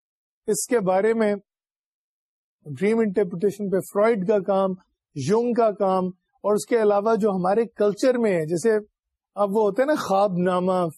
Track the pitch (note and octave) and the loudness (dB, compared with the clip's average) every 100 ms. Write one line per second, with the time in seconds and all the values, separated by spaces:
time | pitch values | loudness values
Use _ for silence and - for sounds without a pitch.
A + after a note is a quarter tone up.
0 | _ _ _ _ - G#3 - A#3+ F#3 F#3 | _ _ _ _ -6 -4 -2 -2 0 0
1 | G#3+ A3+ G#3+ G3+ - _ _ _ _ _ | 0 0 0 -2 -8 _ _ _ _ _
2 | _ _ _ _ _ _ D3+ C3 G3+ A3+ | _ _ _ _ _ _ -16 -4 0 0
3 | A3 F#3+ F#3+ E3+ G3+ F#3 G3+ F#3+ - G3+ | 0 0 -2 -2 -4 -2 -4 -4 -2 0
4 | A3 A#3 F#3 G#3+ F#3 F#3+ F#3+ F#3 _ _ | 2 2 0 0 0 0 0 -4 _ _
5 | _ D3 C3+ A3 A#3+ A#3 A3+ F#3+ G3 F#3 | _ -8 -2 0 0 0 0 0 0 0
6 | F#3 - _ _ G3 G#3 - A#3+ G#3+ G3+ | -2 -6 _ _ -2 -2 0 0 2 2
7 | G#3+ A3+ G#3+ F#3+ F3 G#3+ A#3 - G#3 G3+ | 2 0 0 0 0 0 -2 -2 -2 0
8 | C4+ B3 A3+ F3 D#3 E3+ A3+ G#3+ G#3+ _ | 0 2 2 0 0 -2 0 0 -2 _
9 | _ _ _ G3 G3+ G#3 G#3 G3 C4+ D4+ | _ _ _ -4 -2 2 0 2 0 0
10 | - G3 G3+ F3 F3+ F#3 F3+ F#3 E3+ | 0 0 2 0 0 0 0 0 -2